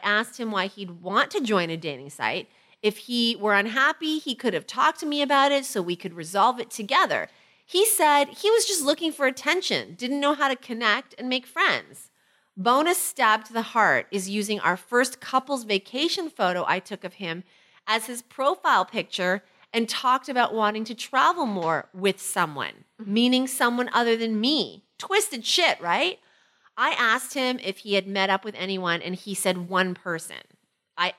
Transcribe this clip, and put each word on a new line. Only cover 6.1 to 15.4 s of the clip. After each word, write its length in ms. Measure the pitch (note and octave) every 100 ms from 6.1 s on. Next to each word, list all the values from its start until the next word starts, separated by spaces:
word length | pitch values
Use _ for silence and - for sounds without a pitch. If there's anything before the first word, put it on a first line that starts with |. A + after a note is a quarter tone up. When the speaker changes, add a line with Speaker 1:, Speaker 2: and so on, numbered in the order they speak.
Speaker 1:
resolve 460 | E3+ D#3+ G3 A3+ B3
it 100 | -
together. 580 | - G#3 C#4+ D#4 B2+ D#2 _ _ _
He 220 | _ F4+ A4
said 420 | - D4+ C#4+ C#4+
he 220 | - G4+
was 160 | A4+ F#4+
just 180 | F#4
looking 260 | C#4 D4+ E4
for 160 | D4 C4+
attention, 680 | C4 D4 F4 - E3 G2+
didn't 260 | E3+ B3 C#4+
know 140 | C#4+
how 140 | D4 C#4
to 80 | C4
connect 580 | - A#3 A3+ G#3 - -
and 100 | B3+
make 180 | B3+ B3+
friends. 640 | E4 F#4 C3 D#2+ - - _ _ _ _ -
Bonus 420 | G#3 C4 E4 F#4
stab 440 | - - A3+ A3 A3+
to 60 |
the 100 | A3+
heart 440 | A3+ A#3 F#3+ B2+ -
is 180 | G3 F#3
using 320 | G#3 G#3 G#3
our 160 | E3 -
first 440 | - A#3+ C4 -
couple's 440 | - C4